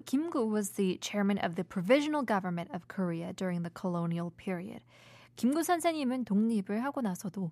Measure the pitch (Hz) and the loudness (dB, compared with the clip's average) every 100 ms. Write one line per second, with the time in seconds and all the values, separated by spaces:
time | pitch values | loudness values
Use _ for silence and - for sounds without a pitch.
0 | - 269 339 311 226 214 202 - 190 180 | 0 0 0 0 2 0 -2 0 0 0
1 | - 208 196 202 185 165 175 196 175 277 | -2 0 2 2 0 -2 -4 -2 4 4
2 | 294 302 233 202 185 175 170 180 - - | 4 0 2 0 0 -4 -4 -8 -8 -2
3 | 180 165 175 185 185 175 165 - 185 175 | -2 -2 -6 -4 -2 -2 -4 -4 -2 0
4 | 170 170 175 170 - 180 190 - - - | 0 -2 -4 -8 -6 -6 -6 -14 -18 -20
5 | - - - - 240 302 320 339 339 320 | -20 -20 -18 0 2 2 2 2 2 0
6 | 262 262 226 202 226 214 190 208 254 190 | 0 0 0 2 4 2 0 -2 -2 -2
7 | 208 180 190 202 170 | -2 -2 -6 -4 -6